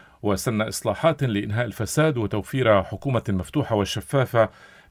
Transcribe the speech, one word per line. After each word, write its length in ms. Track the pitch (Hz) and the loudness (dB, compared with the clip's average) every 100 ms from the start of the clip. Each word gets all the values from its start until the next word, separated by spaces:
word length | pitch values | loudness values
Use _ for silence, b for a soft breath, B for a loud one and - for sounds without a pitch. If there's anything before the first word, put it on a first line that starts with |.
| B B | B B
وسن 400 | 104 95 - 107 | -2 -2 0 -2
إصلاحات 600 | 110 - 113 101 165 156 | -2 -4 -4 0 0 2
لإنهاء 400 | 131 101 110 107 | 0 0 -2 -2
الفساد 540 | 120 - 107 - 156 123 | -4 -4 -4 0 2 0
وتوفير 640 | 104 107 95 135 117 101 | -2 -2 -4 0 4 4
حكومة 420 | 90 101 139 120 - | 4 -4 -2 -2 0
مفتوحة 480 | 95 85 151 127 107 | -2 -2 -2 0 0
وشفافة، 720 | 98 - - 143 120 117 110 B B B B | 0 -4 -2 0 2 2 2 B B B B